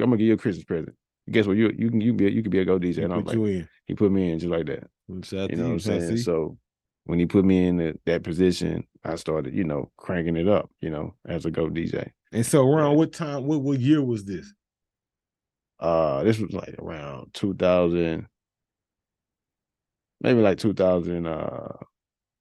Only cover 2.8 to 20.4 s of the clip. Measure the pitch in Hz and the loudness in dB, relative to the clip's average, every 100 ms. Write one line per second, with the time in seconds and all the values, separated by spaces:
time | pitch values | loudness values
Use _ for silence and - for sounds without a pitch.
2.8 | 87 82 82 90 98 117 107 92 82 _ | 0 -2 -2 -2 -2 -2 0 -2 -6 _
3.8 | - 95 104 95 90 80 85 85 78 67 | -10 0 2 4 2 0 -2 -2 -2 -8
4.8 | - _ - 92 87 95 95 82 123 110 | -12 _ -14 -14 -10 -6 -4 -4 -2 -2
5.8 | 104 101 85 113 120 80 78 - _ _ | -2 -2 -2 -2 -2 -2 -2 -8 _ _
6.8 | _ _ - 85 87 104 95 92 90 87 | _ _ -4 0 2 4 4 4 4 2
7.8 | 80 - - 85 90 82 92 87 85 82 | -2 -4 -2 -2 -2 2 2 2 -2 -4
8.8 | - _ - 82 - 78 64 - 85 73 | -8 _ -10 -8 -4 -4 -4 -4 -2 -4
9.8 | - _ - 87 82 82 87 98 - _ | -6 _ -6 -2 -2 0 2 2 0 _
10.8 | 80 76 82 - - 85 80 80 80 82 | -8 -6 -8 -12 -8 -6 -4 -2 -2 -2
11.8 | 85 - - - _ 107 117 156 131 156 | -4 -6 -8 -12 _ -2 2 4 4 4
12.8 | 147 147 156 - 160 143 135 156 135 139 | 4 4 2 -2 -8 -6 -2 -2 0 0
13.8 | 123 151 131 113 98 90 - _ _ _ | 4 4 2 -4 -6 -10 -12 _ _ _
14.8 | _ _ _ _ _ _ _ _ _ _ | _ _ _ _ _ _ _ _ _ _
15.8 | 82 82 80 69 92 113 101 92 - - | 0 2 2 2 0 0 -2 -8 -10 -12
16.8 | 82 80 71 65 62 - 101 - 90 90 | -12 -12 -12 -14 -16 -6 -6 0 4 4
17.8 | 87 85 85 80 - _ _ _ _ _ | 4 2 0 -4 -8 _ _ _ _ _
18.8 | _ _ _ _ _ _ _ _ _ _ | _ _ _ _ _ _ _ _ _ _
19.8 | _ _ _ - - 123 | _ _ _ -4 2 4